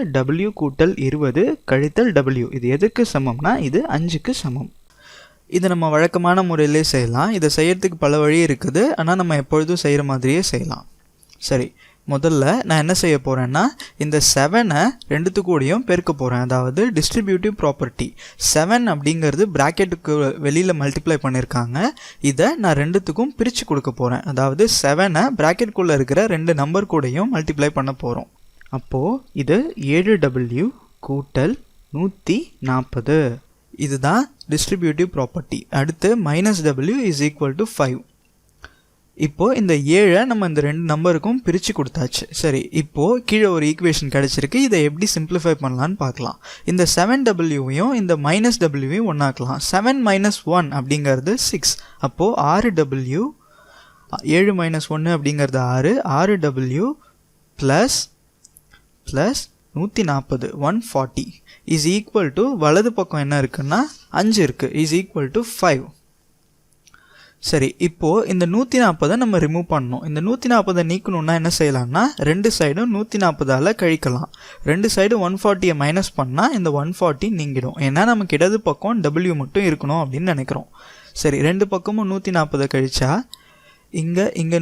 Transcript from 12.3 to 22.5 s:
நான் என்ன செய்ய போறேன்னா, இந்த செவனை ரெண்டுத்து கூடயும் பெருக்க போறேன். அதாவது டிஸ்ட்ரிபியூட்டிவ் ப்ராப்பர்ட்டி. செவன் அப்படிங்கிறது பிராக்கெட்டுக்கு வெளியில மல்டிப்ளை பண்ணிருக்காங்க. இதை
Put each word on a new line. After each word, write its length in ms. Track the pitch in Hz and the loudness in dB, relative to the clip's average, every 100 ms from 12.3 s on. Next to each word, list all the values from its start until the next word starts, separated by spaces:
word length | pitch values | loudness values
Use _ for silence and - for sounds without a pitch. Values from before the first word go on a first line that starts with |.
| 156 135 220 - | 2 2 2 0
நான் 120 | 160 | 0
என்ன 120 | 151 185 | 2 0
செய்ய 160 | 175 147 131 | 2 2 0
போறேன்னா, 360 | 131 123 143 233 - - - | -2 0 0 0 -2 -12 -8
இந்த 120 | 151 151 - | -2 2 2
செவனை 500 | - 143 214 226 147 202 262 - | 2 2 2 2 2 0 0 -4
ரெண்டுத்து 280 | 147 180 185 180 | -2 -2 -2 0
கூடயும் 360 | 165 135 202 254 | 2 2 0 0
பெருக்க 240 | 175 175 143 | 0 0 -2
போறேன். 220 | - 123 123 | -2 -2 0
அதாவது 360 | 127 127 139 240 185 | 0 0 0 0 0
டிஸ்ட்ரிபியூட்டிவ் 580 | - - 202 185 202 208 | 0 0 0 0 -2 -2
ப்ராப்பர்ட்டி. 480 | 151 135 127 - 123 - - - - | -2 -2 -6 -6 -8 -10 -20 -6 0
செவன் 340 | 151 165 240 233 | 2 2 2 2
அப்படிங்கிறது 520 | 151 147 165 156 143 208 160 | 0 0 0 2 2 2 2
பிராக்கெட்டுக்கு 580 | 139 156 190 170 160 151 139 - 143 | 0 2 -2 -2 -2 0 0 -2 -2
வெளியில 280 | 151 185 160 | 0 2 0
மல்டிப்ளை 380 | 139 139 - 151 139 | -2 -2 -2 -2 0
பண்ணிருக்காங்க. 520 | 127 120 123 120 131 226 311 - - 139 | -2 -2 -2 -4 -2 -2 -4 -14 -6 -2
இதை 180 | 135 196 | 2 2